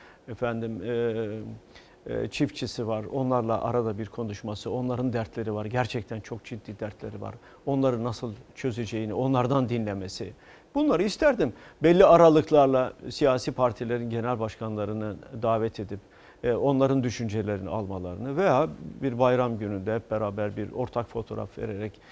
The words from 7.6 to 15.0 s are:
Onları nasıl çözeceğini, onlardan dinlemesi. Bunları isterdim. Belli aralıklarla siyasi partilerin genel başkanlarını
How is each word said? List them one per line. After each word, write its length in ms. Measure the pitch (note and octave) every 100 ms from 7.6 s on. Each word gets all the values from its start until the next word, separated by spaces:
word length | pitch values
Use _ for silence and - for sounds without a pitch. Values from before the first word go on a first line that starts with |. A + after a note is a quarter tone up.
| -
Onları 380 | C#3 C3+ A#2+
nasıl 300 | A#2+ A2 A#2+ G#2 - -
çözeceğini, 580 | C3+ A2+ A2 A2+ A2
onlardan 560 | G#2 C3 C3 B2 C#3 A#2+
dinlemesi. 640 | A#2+ G#2+ G2 G2+ - F#2+ - - - - C#4
Bunları 280 | D4+ E3+
isterdim. 500 | G3+ - D4+ A#3+ C#3 - - -
Belli 220 | D#3 F3 F3
aralıklarla 880 | E3+ E3+ D#3 - D3+ C3+ C3 B2+ - -
siyasi 420 | - C#3+ B2+ C3+
partilerin 580 | C3 B2 G#2+ A#2 A#2+ A#2+
genel 300 | A#2 A#2 A#2
başkanlarını 760 | A2 - A2 G#2+ G#2 A2